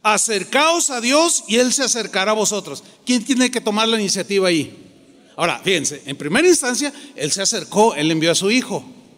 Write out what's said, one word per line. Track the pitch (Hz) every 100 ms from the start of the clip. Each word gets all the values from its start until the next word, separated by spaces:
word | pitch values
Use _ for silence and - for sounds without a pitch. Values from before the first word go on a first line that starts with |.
"Acercaos | 214 208 - 208 180 262 311 339 -
a | 247
Dios | 240 285 339 - -
y | 226
Él | 254
se | 269
acercará | 247 233 196 - 214
a |
vosotros". | 220 196 202 175 135 - - -
¿Quién | 247
tiene | 240 247 254
que | 254
tomar | 226 208 226
la | 226
iniciativa | 196 196 175 196 185
ahí? | 165 113 - - - _ _ _ -
Ahora, | 165 120
fíjense, | 180 180 127 143 135
en | 139
primera | 147 214 359
instancia, | 339 254 240 285 - - -
Él | 151
se | 196
acercó, | 185 - 139 196 226
Él | 147 156
envió | 160 165
a | 160
su | 190
Hijo. | 247 247 175 123 - -